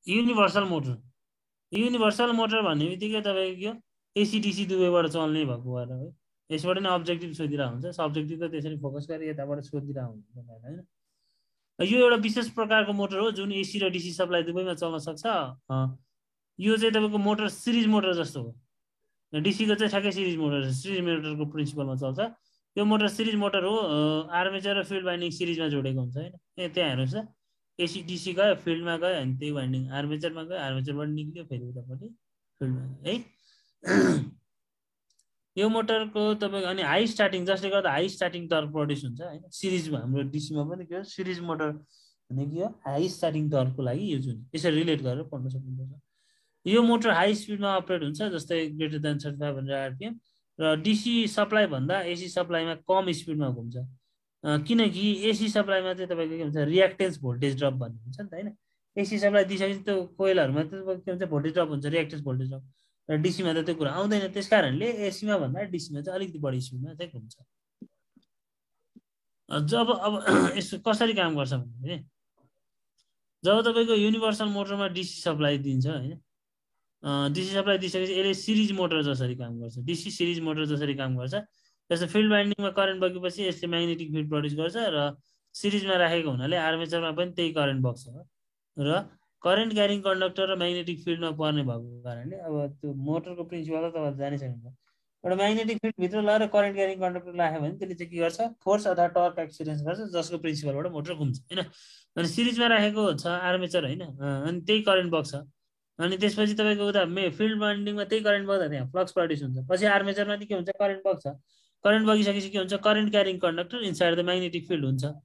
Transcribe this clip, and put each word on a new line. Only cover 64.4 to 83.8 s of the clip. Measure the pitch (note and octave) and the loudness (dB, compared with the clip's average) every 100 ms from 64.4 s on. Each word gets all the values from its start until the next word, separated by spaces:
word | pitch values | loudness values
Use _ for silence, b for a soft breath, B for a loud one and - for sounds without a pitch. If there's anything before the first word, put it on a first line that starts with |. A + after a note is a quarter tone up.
| G3 | 4
कारणले | G#3+ D3 C#3 A3+ | 4 4 2 0
एसीमा | A3 G3+ F#3 G#3 G3+ | -2 -4 -4 0 0
भन्दा | C3+ D#3+ | 0 -4
डिसीमा | G3+ F3 D#3+ C#3+ | -4 -6 -6 -8
चाहिँ | D3+ F#3 | -6 -6
अलिकति | F#3+ D#3+ | -6 -4
बढी | C#3+ B2+ | -4 -4
स्पिडमा | B2+ B2+ D3 | -6 -8 -10
चाहिँ | D#3 F3 | -10 -12
घुम्छ। | C3 A2 - _ _ _ _ - _ _ _ _ _ _ _ _ _ _ - _ _ _ _ - | -12 -16 -20 _ _ _ _ -20 _ _ _ _ _ _ _ _ _ _ -20 _ _ _ _ -6
अ, | D3 | -2
जब | D3 A#3 A#3 | 2 2 2
अब | G3+ G3+ G#3 G#3+ | 2 0 0 4
<clears throat> | - F#3 G3+ | 4 4 0
यसो | - F#3+ | -4 -4
कसरी | - A3 A3+ | 0 2 2
काम | G3+ E3+ D3+ | 2 0 0
गर्छ | C3+ | -2
भन्दाखेरि, | C3 A#2 A#2 C3+ E3+ - _ _ _ _ _ _ _ _ _ _ _ _ _ | -2 -4 -10 -8 -8 -12 _ _ _ _ _ _ _ _ _ _ _ _ _
जब | F3 G#3+ | 4 6
तपाईँको | A#3 A#3 A#3 | 6 4 4
universal | A3 G#3 A3 A3 G#3+ | 4 4 4 2 0
मोटरमा | G#3+ G3+ G3 G3+ G3 | -2 -2 -4 -2 -2
डिसी | F3+ F3+ - | -4 -8 -4
सप्लाई | F3 D3+ D3 C#3+ | -2 2 2 2
दिन्छ, | C#3 C3 B2+ | 0 0 0
होइन? | C#3 C3 E3+ _ _ _ _ _ _ _ _ | -2 -6 -10 _ _ _ _ _ _ _ _
अ, | - C#3+ C#3+ | -4 0 0
डिसी | D3+ F#3 | 0 -2
सप्लाई | G3 G3 F#3+ | 0 2 0
दिइसकेपछि | F#3 F#3 F#3 | 0 -2 -2
यसले | F#3 G3 | 0 0
सिरिज | F#3+ G#3+ G#3+ G#3 | 0 2 2 2
मोटर | G3 F3 D#3+ | 2 2 2
जसरी | C#3+ B2+ B2+ B2 | 0 0 -2 -4
काम | A#2+ A#2 | -8 -8
गर्छ, | A#2 B2 | -10 -8
डिसी | B2+ E3+ - | -6 -6 -6
सिरिज | - F3 E3+ | -4 -2 0
मोटर | D#3+ D#3 | -2 -2
जसरी | D3+ D3 D3 | -2 0 -2
काम | C#3 C3 B2+ | -2 -2 -2
गर्छ। | B2+ G3+ G#3 _ _ _ _ | -4 -6 -8 _ _ _ _
जस्तो | E3+ F3 | -2 2
फिल्ड | G#3 G#3+ | 4 6
वाइन्डिङमा | G#3 G3+ G3+ G3+ | 6 4 0 -2
करेन्ट | F#3+ G3 F#3+ | 2 0 2
बगेपछि | F#3 F3+ F3+ F3 | 0 0 -6 -2
यसले | F#3+ F3 F3 | -4 -4 -2
म्याग्नेटिक | E3+ | -2